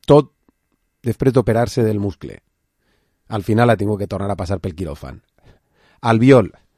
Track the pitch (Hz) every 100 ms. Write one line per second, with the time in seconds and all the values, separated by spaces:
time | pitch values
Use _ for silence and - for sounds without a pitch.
0 | - 147 143 _ _ _ _ _ _ _
1 | 120 - 135 131 117 113 120 131 110 104
2 | 101 - - - _ _ _ _ _ _
3 | _ _ - 110 95 110 120 107 104 101
4 | 98 98 101 95 90 98 95 78 82 73
5 | 67 - _ _ _ _ _ _ _ _
6 | 120 113 127 127 90 _ _